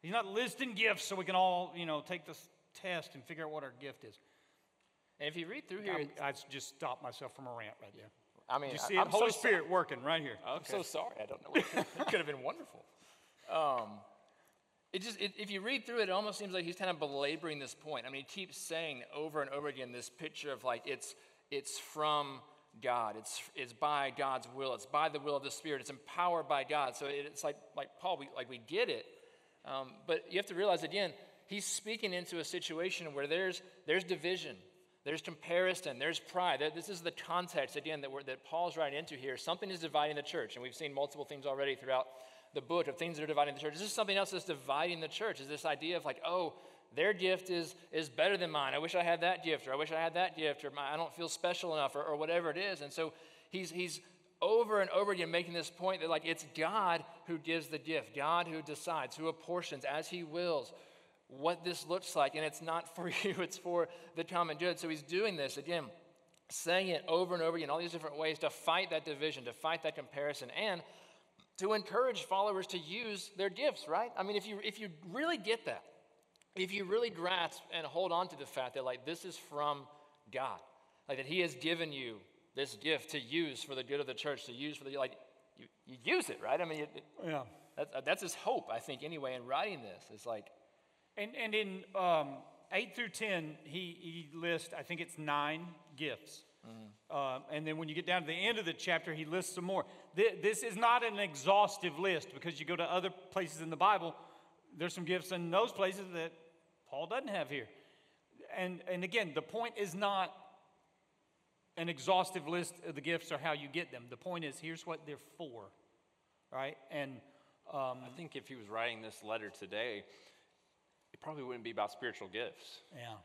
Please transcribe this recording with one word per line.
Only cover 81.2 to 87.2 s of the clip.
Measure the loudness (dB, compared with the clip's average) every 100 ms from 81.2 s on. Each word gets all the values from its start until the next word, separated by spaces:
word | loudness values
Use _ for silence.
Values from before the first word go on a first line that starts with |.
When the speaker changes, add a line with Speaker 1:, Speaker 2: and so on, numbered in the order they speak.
| 0
Speaker 2:
he | 2
has | 2 2
given | 0 2 0
you | -2 -6 -8 -14 _ _ -4
this | -2 -2
gift | 2 2 2
to | -6
use | 0 0 0 -2
for | -6 -6
the |
good | -2 -2
of | -2
the |
church, | -2 -4 -4 -6
to |
use | -8 -6 -6
for | -6
the, | -2
like, | -2 -4 -20 -20 _ -20
you, | -20 _ -20
you | -6
use | 2 2 2
it, | -2
right? | 2 2
I | 2
mean, | -2
it, | -4 -8
it | -14 -8